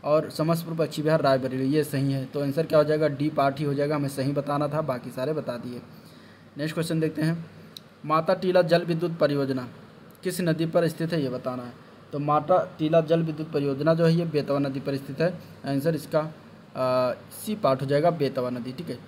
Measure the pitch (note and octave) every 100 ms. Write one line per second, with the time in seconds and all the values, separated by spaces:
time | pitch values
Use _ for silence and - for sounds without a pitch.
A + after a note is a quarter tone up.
0 | C#3+ D3+ - - D#3 E3 E3+ E3 D3+ D#3+
1 | D3+ D#3 C#3+ C3+ C3 C3 C3+ D3+ D3 C#3
2 | C#3 C3+ C3 C#3+ C#3+ C#3 D#3+ D#3 D3 D3+
3 | D3+ C3+ D3 D3+ C#3 C3+ D3 C#3 D3 D3+
4 | C#3 C#3 C3 C#3+ C#3 C#3+ D3 D3+ D3+ B2
5 | B2+ B2+ C3+ D#3 B2+ A#2+ B2 A#2+ - -
6 | - - - - - C#3+ D#3 E3 E3 D#3+
7 | D#3 D#3 D#3+ E3+ - - - - - -
8 | D3 D#3 E3 F3+ F#3 F3+ E3+ E3+ E3+ E3
9 | F3 E3 D3 C#3+ C3+ C3 A#2+ - - -
10 | - - F#3 F3+ F3 D#3 E3 F3 E3 -
11 | E3 E3+ C3 B2 B2+ B2+ B2 - - -
12 | - D3 D3 D3+ D3+ F#3 - - D#3 E3
13 | D#3 E3 D#3+ D3+ D#3 D3 C#3+ C3+ D3+ E3
14 | E3 E3 E3 D3 C#3 C#3+ C#3+ C3+ C3+ C#3
15 | - C3+ E3+ F#3 - - C#3+ C#3 D#3 D#3
16 | - D#3 D#3 - - - - - B2+ B2+
17 | B2+ - - - - G#3+ C3+ C3 C3+ D3
18 | E3+ E3 C#3 C3 B2 B2 A#2 C3+ E3 B2+